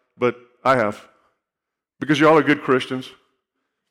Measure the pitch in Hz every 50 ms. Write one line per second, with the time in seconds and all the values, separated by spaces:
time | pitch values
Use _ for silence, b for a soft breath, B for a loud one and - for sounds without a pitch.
0 | _ _ _ - 123 120 117 - - _ _ _ - 127 135 127 110 104 104 -
1 | - _ _ _ _ _ _ _ _ _ _ _ _ _ _ _ _ _ _ _
2 | 131 131 151 - 156 151 160 156 135 139 147 143 - - 131 131 131 - 135 131
3 | 131 - - _ _ _ _ _ _ _ _ _ _ _ _ _ _ _